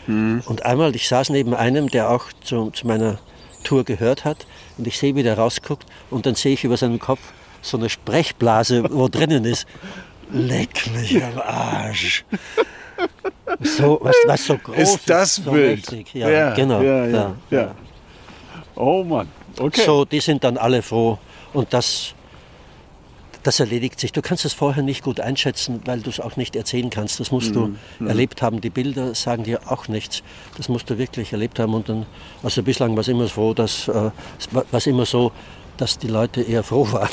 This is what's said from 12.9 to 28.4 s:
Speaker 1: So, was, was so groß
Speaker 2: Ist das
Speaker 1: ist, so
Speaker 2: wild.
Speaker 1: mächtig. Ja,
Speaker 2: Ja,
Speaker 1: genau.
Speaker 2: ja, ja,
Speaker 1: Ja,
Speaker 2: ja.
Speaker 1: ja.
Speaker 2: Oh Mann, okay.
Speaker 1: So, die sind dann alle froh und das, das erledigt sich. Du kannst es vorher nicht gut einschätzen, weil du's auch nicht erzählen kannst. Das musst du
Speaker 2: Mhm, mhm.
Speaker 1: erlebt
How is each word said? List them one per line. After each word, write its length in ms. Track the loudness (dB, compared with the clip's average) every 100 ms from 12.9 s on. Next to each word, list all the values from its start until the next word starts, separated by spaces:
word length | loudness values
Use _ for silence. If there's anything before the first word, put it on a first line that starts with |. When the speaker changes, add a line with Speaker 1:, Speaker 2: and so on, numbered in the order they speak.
| -6 -6 -6 -10 -8 -8 -4
Speaker 1:
So, 380 | -2 2 4 4
was, 140 | 6 6 6
was 180 | 4 2
so 120 | -2
groß 200 | 0 2 4 4
Speaker 2:
Ist 140 | 4
das 280 | 4 4 0
Speaker 1:
ist, 80 | 2
so 80 |
Speaker 2:
wild. 240 | 4 4 2 -4
Speaker 1:
mächtig. 220 | -12 -10
Ja, 160 | -4 2
Speaker 2:
Ja, 240 | 4 2
Speaker 1:
genau. 280 | 2 2 4
Speaker 2:
ja, 240 | 4 2 2
ja, 20 |
Speaker 1:
Ja, 280 | 0 0 -4 -2
Speaker 2:
ja. 60 | 0
Speaker 1:
ja. 180 | 0 -6 -20 -20 -20 -20 -20 -20 -20 -20 -14 -2
Speaker 2:
Oh 280 | 2 2
Mann, 240 | 0 -2 -4 -10 -16 -4
okay. 260 | -2 2 4
Speaker 1:
So, 180 | 4 4
die 140 | 0
sind 240 | 2 2
dann 140 | 2 2
alle 240 | 2 2
froh 360 | 2 0 2 0 -6 -20 -6
und 180 | -4 0
das, 400 | 0 0 -4 -8 -14 -20 -20 -20 -20 -20 -20 -20 -20 -20 -20 -20 -6
das 160 | -2 0
erledigt 400 | 0 0 -4 -4
sich. 120 | -6
Du 100 | -4
kannst 220 | -4 -2
es 100 | -4
vorher 300 | -2 0 0
nicht 200 | -2 -2
gut 160 | -4 -4
einschätzen, 600 | -2 -2 -2 -2 -6 -6 -6
weil 160 | -6
du's 180 | -6 -8
auch 160 | -8 -6
nicht 200 | -6 -6
erzählen 340 | -4 -4 -4
kannst. 300 | -4 -6 -6
Das 120 | -2
musst 240 | -2 0 0
du 120 | 0
Speaker 2:
Mhm, 100 | -4 -12 -8
mhm. 80 | -2
Speaker 1:
erlebt 340 | 0 0 0